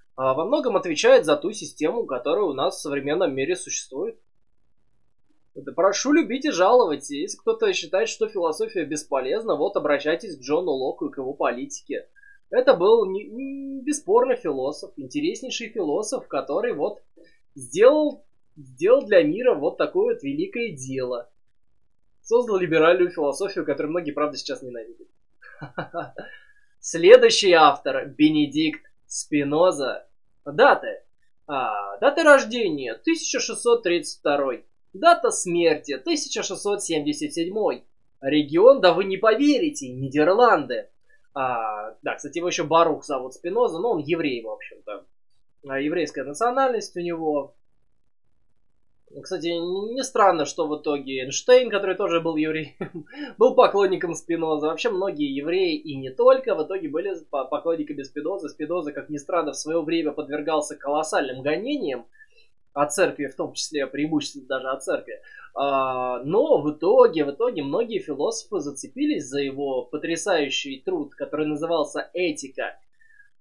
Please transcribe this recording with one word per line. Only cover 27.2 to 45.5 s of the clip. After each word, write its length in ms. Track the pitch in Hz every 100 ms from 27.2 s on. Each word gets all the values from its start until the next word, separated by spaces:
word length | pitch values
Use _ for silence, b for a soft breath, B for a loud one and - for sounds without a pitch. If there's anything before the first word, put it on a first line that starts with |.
| 233 - 196
автор — 540 | 165 147 143 143 131 135
Бенедикт 760 | 131 151 151 143 143 156 - - _ _
Спиноза. 1000 | - - 147 139 151 185 147 127 - - _ _ _
Даты. 580 | 143 151 262 202 113 98 - _ _ _ -
А, 520 | 139 117 104 101 -
дата 240 | 269 302
рождения — 720 | 302 277 220 240 202 143 123
тысяча 460 | - 330 330 - 254
шестьсот 420 | - 220 240 233
тридцать 380 | 185 170 151 -
второй. 440 | 156 143 135 117 - _ _
Дата 360 | 190 330 339 233
смерти — 680 | - 180 170 165 151 - 135
тысяча 440 | 339 - - 214
шестьсот 400 | 175 180 202 202
семьдесят 520 | 190 156 147 147 147
седьмой. 500 | 165 170 214 180 123 - _ _ _
Регион, 580 | 135 151 143 165 233 277
да 140 | 185
вы 100 | 165
не 140 | 196 190
поверите, 680 | 220 233 294 269 151 - 127
Нидерланды. 1000 | 127 135 143 151 208 240 175 127 113 - _ _ - _
А, 600 | 139 131 117 110 107 110 -
да, 140 | 139 110
кстати, 220 | 143 170
его 100 | 175
ещё 160 | 170
Барух 400 | 151 165 165 143
зовут 300 | - 135 131
Спиноза, 440 | - 175 220 233 165
но 140 | 143
он 60 | 165
еврей, 440 | 139 170 147 120
в 80 | 110
общем-то. 540 | 107 - 113 - 101 - _ _ _ _